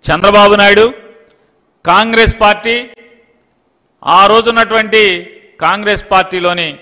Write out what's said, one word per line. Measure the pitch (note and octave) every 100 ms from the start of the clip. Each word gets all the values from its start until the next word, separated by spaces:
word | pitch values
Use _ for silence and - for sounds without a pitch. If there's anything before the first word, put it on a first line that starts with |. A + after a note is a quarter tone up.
| -
చంద్రబాబు | D#3+ G3 G#3 G3+
నాయుడు | G#3 G3+ G3+ A3+ C4+ - - _ _ _ _ _ _ -
కాంగ్రెస్ | F3+ A3+ A3+ A3 -
పార్టీ, | G#3 G#3 A3+ A#3 B3 - _ _ _ _ _ _ _ _ _ _
ఆ | - F3 G3+
రోజున్నటువంటి | A3 A3+ A#3 A3+ A3 G#3+ A3 G#3 F3 F3+ - _ _
కాంగ్రెస్ | D#3+ G3 G#3 G3+ -
పార్టీలోని | F#3+ F#3 F3+ F3 F3 D#3+ C#3+